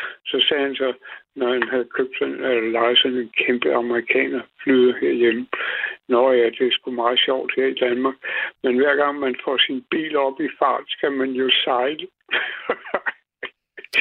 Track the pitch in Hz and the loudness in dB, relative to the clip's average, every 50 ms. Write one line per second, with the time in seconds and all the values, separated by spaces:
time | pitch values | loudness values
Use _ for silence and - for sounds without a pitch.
0 | - - - - - - - 131 - - 156 143 139 139 131 127 135 127 120 - | -8 -10 -12 -14 -10 -4 0 0 2 2 2 0 0 -2 -2 -2 -2 -4 -4 -6
1 | - - - - _ _ - - 127 - 127 123 113 110 123 127 117 - - - | -10 -20 -20 -20 _ _ -6 -4 -2 0 0 0 0 0 -2 -2 -2 -2 -2 -4
2 | 131 131 - - 143 135 139 131 139 135 123 117 110 113 113 117 117 120 123 - | -4 -2 -2 -4 -4 -4 -4 -4 -2 0 0 0 0 0 0 2 2 4 4 4
3 | - 135 127 127 120 110 - 120 123 127 123 120 - - 139 123 120 120 120 120 | 4 2 0 -2 -4 -4 -2 -2 0 0 0 0 2 0 0 0 0 0 -2 -2
4 | 117 - - 131 135 139 139 131 131 - _ - - - 135 127 123 123 123 - | 0 0 0 0 0 0 -2 -6 -8 -10 _ -6 0 2 4 6 6 4 4 2
5 | 139 143 135 120 120 117 113 120 127 - - - - - - - - - - - | 0 0 2 4 4 2 2 0 -4 -6 -6 -6 -4 -4 -6 -6 -6 -6 -8 -8
6 | _ - 127 117 127 135 127 120 117 113 113 - 131 123 - - - 135 127 120 | _ 0 2 4 4 6 6 4 4 2 2 0 0 0 0 0 -4 -4 -4 -2
7 | 117 120 127 120 - - 131 131 - - - 131 131 135 131 - 127 123 123 123 | 0 0 2 2 2 2 0 -2 -2 -4 -2 0 0 0 0 0 0 0 0 0
8 | 131 135 135 _ - - - - - - - _ - 131 123 123 139 147 143 143 | 0 -2 -2 _ -10 -8 -6 -6 -6 -8 -8 _ -2 0 2 4 4 4 4 2
9 | 147 143 143 147 139 131 123 - - 151 135 117 - - 139 131 123 - 175 165 | 2 0 0 -2 -2 -4 -4 -4 -4 -2 0 0 0 0 -2 -6 -6 -4 -4 -4
10 | 156 156 151 143 139 135 135 - 151 135 - - 147 135 117 113 107 - - - | -4 -2 0 0 0 0 -2 -2 -4 -4 -2 0 0 2 2 0 -4 -6 -8 -4
11 | - 147 139 135 131 135 131 127 131 127 120 - - - 131 123 127 139 160 151 | -2 -2 0 0 -2 -2 0 0 0 2 2 2 2 0 0 0 0 0 -2 -6
12 | 180 - _ _ _ - - - - - - - - - 226 - - - - - | -10 -16 _ _ _ -6 -4 -4 -4 -4 -8 -10 -6 -6 -8 -8 -6 -6 -6 -6
13 | - - - _ _ _ _ _ - - _ _ _ _ _ - - - - - | -4 -6 -8 _ _ _ _ _ -16 -16 _ _ _ _ _ -20 -14 -4 0 2